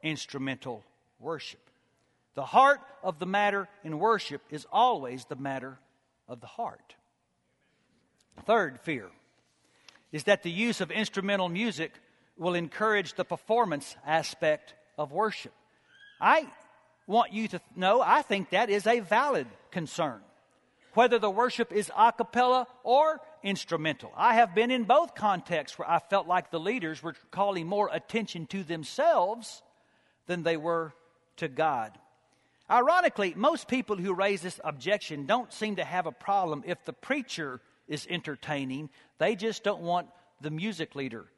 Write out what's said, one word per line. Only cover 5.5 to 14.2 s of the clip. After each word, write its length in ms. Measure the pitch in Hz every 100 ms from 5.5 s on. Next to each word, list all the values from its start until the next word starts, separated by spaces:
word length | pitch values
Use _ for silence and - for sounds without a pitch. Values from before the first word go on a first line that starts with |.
| 135 131 131 _ _ _ _ _
of 120 | 123
the 80 | 113
heart. 480 | - 233 - _ - _ _ _ _ _ _ _ _ _ _ _ _ _ - -
Third 340 | 226 170 131
fear 320 | - 139 95 _ _ _ _ _ _ _ - _ _
is 120 | 151
that 180 | 175 196
the 80 | 175
use 320 | 175 233 214
of 80 | 170
instrumental 600 | 170 220 - 190 202 180
music 440 | 170 233 143 160 - _ _ _ _
will 200 | 170 175
encourage 580 | 170 - 220 208 170
the 120 | - 180
performance 720 | 170 _ 226 226 147 - - 143
aspect 680 | 160